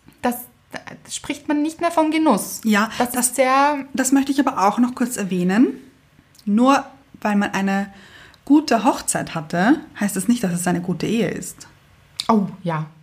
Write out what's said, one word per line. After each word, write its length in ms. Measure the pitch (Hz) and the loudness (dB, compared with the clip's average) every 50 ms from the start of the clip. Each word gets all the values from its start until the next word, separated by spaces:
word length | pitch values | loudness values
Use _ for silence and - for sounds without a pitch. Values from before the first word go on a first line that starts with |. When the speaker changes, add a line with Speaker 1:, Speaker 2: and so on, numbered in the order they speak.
| _ - - _ | _ -20 -12 _
Speaker 1:
das, 140 | - 247 233 - - - _ _ _ _ | -6 -4 -4 -6 -10 -18 _ _ _ _
da 80 | - - - - - - - - | -18 -16 -16 -16 -20 -20 -16 -14
spricht 380 | - - - - 294 - - | -14 -12 -10 -10 -10 -8 -6
man 140 | - 294 294 | -4 -2 -2
nicht 200 | 294 320 311 - | -2 -4 -4 -4
mehr 100 | 339 339 | -4 -2
von 200 | 330 330 320 311 | 0 0 0 2
Genuss. 500 | 311 320 311 302 220 185 - - - - - | 2 2 2 2 2 0 -2 -6 -10 -4 -2
Speaker 2:
Ja, 260 | 220 214 202 214 220 - | 0 2 2 0 0 -2
Speaker 1:
Das 140 | - 247 240 | -4 -4 -2
Speaker 2:
das, 160 | - 254 233 | -2 -2 -4
Speaker 1:
ist 80 | - - | -2 0
sehr 500 | - 262 262 262 269 277 294 302 277 269 - - | 0 2 4 4 4 4 2 0 -2 -6 -6 -4
Speaker 2:
das 180 | 226 262 - | -2 0 2
möchte 200 | 277 277 269 285 | 2 2 2 2
ich 80 | 269 277 | 0 0
aber 280 | 262 277 269 - 185 | 0 0 0 2 2
auch 120 | 208 202 233 | 2 4 2
noch 160 | 247 240 247 | 0 0 0
kurz 220 | - 247 233 - | -2 -4 -4 -4
erwähnen. 500 | - 202 180 185 180 175 180 190 220 269 403 440 - - - _ _ _ _ _ _ _ _ _ _ - | -4 -4 -2 0 0 2 2 4 4 4 4 2 -2 -12 -20 _ _ _ _ _ _ _ _ _ _ -4
Nur 400 | 208 202 220 247 262 277 262 - - - - _ _ - - | 0 2 4 6 4 4 2 0 -4 -16 -20 _ _ -12 -6
weil 140 | - 214 208 | -4 -2 0
man 160 | 202 202 202 - | 0 0 0 -2
eine 340 | 190 196 196 196 196 196 196 - - - - - - - - - _ - | -2 -2 0 -2 -2 -4 -6 -10 -20 -20 -20 -20 -20 -20 -20 -20 _ 0
gute 380 | - 277 311 302 - 240 220 190 | 4 4 4 4 4 2 2 2
Hochzeit 500 | 269 285 - - - - 170 - 147 - | 2 0 -2 -2 -4 -4 -4 -4 -6 -6
hatte, 440 | 165 156 156 - 170 190 233 311 311 - - - - | -8 -6 -4 -2 0 2 2 2 2 0 -8 -8 -6
heißt 180 | 208 196 - | -4 -4 -4
es 100 | 190 185 | -4 0
nicht, 160 | - 240 240 - | 0 0 0 0
dass 80 | 185 175 | -2 -2
es 140 | 175 175 | -2 -2
eine 140 | 185 175 170 | -2 -2 -2
gute 240 | 175 - 175 156 160 | -2 -4 -4 -4 -2
Ehe 220 | 156 202 233 - - | -2 0 0 -2 -2
ist. 380 | - - - - - - - - _ _ _ _ _ _ _ _ _ - - | -4 -8 -10 -12 -14 -16 -20 -20 _ _ _ _ _ _ _ _ _ -6 0
Speaker 1:
Oh, 200 | - 226 208 185 160 - - - | 2 2 2 2 -2 -6 -8 -6
ja. 220 | 170 160 151 156 156 - _ | -6 -6 -6 -6 -8 -12 _